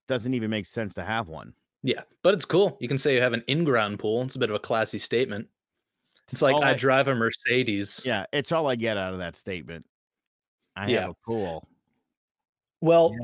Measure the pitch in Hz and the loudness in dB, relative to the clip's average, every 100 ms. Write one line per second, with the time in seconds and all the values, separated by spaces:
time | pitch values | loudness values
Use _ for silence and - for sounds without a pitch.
0 | - 127 117 127 110 110 95 - 104 95 | -4 -4 -2 -2 -2 -4 -4 -8 -8 -8
1 | 90 110 90 78 55 - _ _ 131 - | -6 -4 -6 -10 -16 -20 _ _ -4 -4
2 | - _ 175 196 - 170 196 - 123 135 | -6 _ 2 2 2 2 2 0 -4 -2
3 | 151 127 127 117 - 143 165 120 104 101 | 2 2 2 0 -2 0 2 2 0 -2
4 | 107 117 127 135 117 104 - 113 110 110 | -2 -2 -2 -4 -2 -2 -2 -2 -2 -4
5 | - 117 127 101 - _ _ _ _ _ | -2 -2 -2 -4 -10 _ _ _ _ _
6 | _ _ - - 143 147 139 123 131 131 | _ _ -8 2 4 6 4 4 4 4
7 | 135 123 113 - 123 127 117 101 98 - | 2 2 0 -2 0 0 0 -2 -4 -6
8 | 127 107 - 143 135 165 147 123 113 101 | -4 -4 -2 -6 -2 -2 0 -2 -2 -2
9 | 92 90 87 - - 92 64 82 - _ | -4 -6 -8 -10 -10 -10 -10 -16 -16 _
10 | _ _ _ _ _ _ _ 98 104 113 | _ _ _ _ _ _ _ -6 -2 -2
11 | 87 85 - 113 92 80 - _ _ _ | -2 -10 -6 -4 -4 -8 -12 _ _ _
12 | _ _ _ _ _ _ _ - 160 165 | _ _ _ _ _ _ _ -2 6 8
13 | 165 117 | 6 2